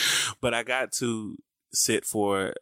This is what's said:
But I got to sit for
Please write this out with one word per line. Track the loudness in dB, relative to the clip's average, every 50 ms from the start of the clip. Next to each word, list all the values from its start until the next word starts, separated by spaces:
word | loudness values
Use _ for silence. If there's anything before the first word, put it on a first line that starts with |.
| 0 2 2 2 0 -2 -4 -2
But | -2 0 0
I | 0 0
got | 0 0 0 0 -2 -2
to | -2 -2 0 -2 -2 -4 -6 -10 -12 -16 _ _ _ _ _
sit | -2 0 2 2 2 2 0
for | 0 0 2 2 4 2 2 0 -2 -4 -4